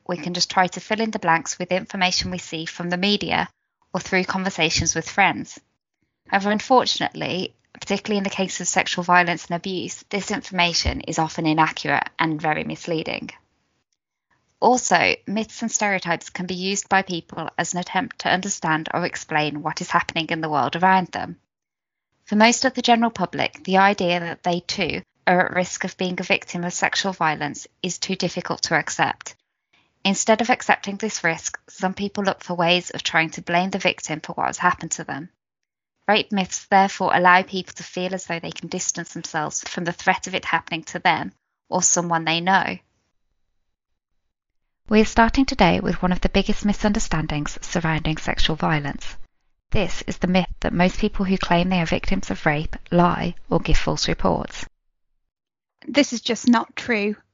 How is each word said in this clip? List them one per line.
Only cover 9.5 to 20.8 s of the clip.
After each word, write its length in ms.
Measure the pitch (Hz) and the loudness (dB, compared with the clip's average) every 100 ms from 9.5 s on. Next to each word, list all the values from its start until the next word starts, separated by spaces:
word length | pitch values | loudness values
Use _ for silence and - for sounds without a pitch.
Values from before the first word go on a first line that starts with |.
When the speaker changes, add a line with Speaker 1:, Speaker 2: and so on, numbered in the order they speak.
Speaker 1:
abuse, 480 | 170 196 185 180 - - | -6 -4 -6 -6 -10 -8
this 220 | 202 - | -6 -4
information 680 | 208 - 185 175 165 - - | -6 -4 0 2 2 -2 -4
is 180 | - 165 | -4 -2
often 260 | 160 - 160 | -2 0 2
inaccurate 600 | 156 156 - 151 143 - - | 4 4 2 -2 0 -2 -2
and 240 | 165 151 | -2 0
very 220 | 160 151 | -2 -2
misleading. 640 | 156 156 - 160 - - - - _ _ _ _ _ _ _ _ _ _ _ _ | -4 -8 -4 -4 -4 -8 -10 -16 _ _ _ _ _ _ _ _ _ _ _ _
Also, 540 | 226 254 - 175 92 - | 4 4 4 4 4 0
myths 380 | - 202 214 - | -4 -6 -6 -8
and 80 | 226 | -6
stereotypes 600 | - 208 185 175 165 - | -2 -2 -2 -2 -4 -6
can 160 | - 180 | -8 -6
be 80 | 180 | -4
used 320 | 185 196 - | -4 -4 0
by 120 | 190 | 0
people 460 | 190 170 - - 160 - | 2 -4 -8 -10 -6 -4
as 180 | 170 | -4
an 40 | 175 | -4
attempt 400 | 180 190 - - | -4 -4 -4 -4
to 100 | - | 0
understand 600 | 185 196 - 165 156 156 | 0 -2 -4 0 0 0
or 140 | - 175 | -4 -4
explain 560 | - - 156 151 147 | -6 -4 -2 0 -2
what 180 | 156 156 | -6 -6
is 80 | 175 | -2
happening 380 | 170 - 170 160 | -2 0 -4 -4
in 100 | 165 | -4
the 80 | 160 | -2
world 260 | 147 127 | 0 0
around 320 | 165 | 2